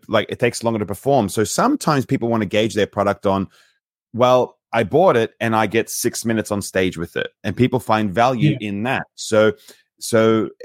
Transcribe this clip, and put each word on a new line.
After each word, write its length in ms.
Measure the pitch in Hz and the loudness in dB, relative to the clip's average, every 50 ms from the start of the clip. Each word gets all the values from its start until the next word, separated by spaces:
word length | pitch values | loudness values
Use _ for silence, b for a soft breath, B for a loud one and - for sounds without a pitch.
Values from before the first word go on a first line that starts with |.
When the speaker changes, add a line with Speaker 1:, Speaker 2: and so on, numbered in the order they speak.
| _ - | _ -2
Speaker 1:
like, 160 | 104 107 - - | 0 0 0 0
it 100 | - - | -4 0
takes 220 | 123 120 - - | 0 -2 -2 0
longer 180 | 110 117 113 107 | -4 -2 -2 -2
to 60 | 104 | -4
perform. 440 | 85 101 - - 131 139 131 107 92 | -4 -8 -6 -2 0 2 2 2 0
So 160 | - 113 107 | 0 -2 -2
sometimes 600 | - - - 190 247 302 - - 170 151 135 117 | -2 0 0 0 0 0 0 0 0 0 0 0
people 220 | - 135 - 113 117 | -2 -4 -4 -2 -2
wanna 180 | 117 110 107 87 | 0 0 -2 0
gauge 260 | 107 104 110 113 98 | 0 0 0 0 0
their 140 | 104 98 - | 0 -2 -2
product 380 | - 104 98 101 101 - - | 0 -2 0 0 0 0 0
on, 220 | 101 95 98 95 - b b b b b b b _ _ _ _ _ - | 0 0 0 -2 -4 b b b b b b b _ _ _ _ _ -2
"Well, 460 | 110 123 123 127 127 120 - _ _ _ _ - | 2 4 4 4 4 2 0 _ _ _ _ -2
I 100 | 117 113 | -2 -2
bought 320 | 90 117 151 185 190 139 | 0 2 2 4 4 4
it 200 | 117 113 - _ - | 2 0 -2 _ -6
and 160 | 113 113 113 | -4 0 2
I 120 | 110 110 104 | 2 0 2
get 220 | 98 113 104 - | 0 -2 -2 -2
six 360 | - - - 117 - - - | -6 -4 -4 -4 -4 -4 -4
minutes 260 | 113 113 110 104 - | -2 -2 -2 -2 -2
on 100 | 104 101 | -4 -6
stage 360 | 98 - - 95 92 92 73 78 | -6 -4 -2 -2 -2 -2 -2 -6
with 180 | 85 - - | -10 -8 -6
it." 140 | - - - _ _ - | -8 -8 -8 _ _ -8
And 100 | 104 90 | -8 0
people 240 | - 123 123 - 127 | 0 0 2 2 -2
find 340 | - - 113 110 107 101 87 | -2 0 0 0 0 -2 0
value 440 | 113 117 131 131 113 147 147 - 120 | 2 2 2 2 2 0 0 0 -2
Speaker 2:
Yeah. 80 | - 104 | -6 -8
Speaker 1:
in 160 | 101 101 110 | -6 -6 -4
that. 200 | 127 131 101 - _ _ | -4 -4 -4 -6 _ _
So, 380 | - - - 110 107 107 110 104 B B B B B B B _ - | -16 -8 0 2 4 4 4 2 B B B B B B B _ -16
so 500 | - - 120 113 110 113 113 110 101 - - - | -10 -2 2 2 4 4 4 2 0 -2 -6 -14